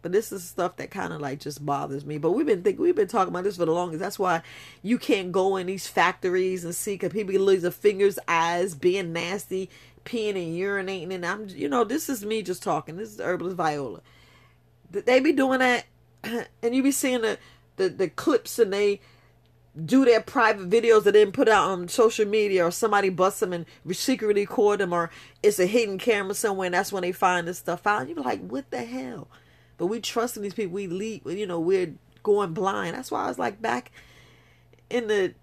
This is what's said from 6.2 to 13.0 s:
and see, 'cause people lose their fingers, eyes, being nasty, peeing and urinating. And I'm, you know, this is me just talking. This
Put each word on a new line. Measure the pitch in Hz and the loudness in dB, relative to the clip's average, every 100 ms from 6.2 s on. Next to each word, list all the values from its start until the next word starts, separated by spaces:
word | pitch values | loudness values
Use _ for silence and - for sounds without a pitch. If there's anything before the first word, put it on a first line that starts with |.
| 185 185 185 185 170 | 0 0 0 -2 -6
and | 170 | -6
see, | - 196 | -6 -4
'cause | 185 | -4
people | 185 190 190 | -4 0 2
lose | 190 190 | 4 4
their | 175 | 2
fingers, | - 208 196 202 - - | 2 2 4 2 0 -2
eyes, | 165 165 175 185 151 | 2 2 0 -2 2
being | 180 196 175 | 0 2 -4
nasty, | 165 170 196 - 185 185 - - _ - | -4 -4 -6 -6 -6 -6 -14 -20 _ -8
peeing | 240 214 190 | -4 -2 -4
and | 170 170 | -4 -4
urinating. | 196 202 190 190 165 | -2 -2 -4 -6 -8
And | 185 175 | -6 -4
I'm, | 202 208 | -6 -8
you | 180 285 | -6 -2
know, | 262 214 | 0 0
this | 269 - | -2 -4
is | 254 208 | -6 -4
me | 220 | -4
just | 175 185 | -4 -6
talking. | 208 156 156 | -2 -4 -4
This | 165 | -12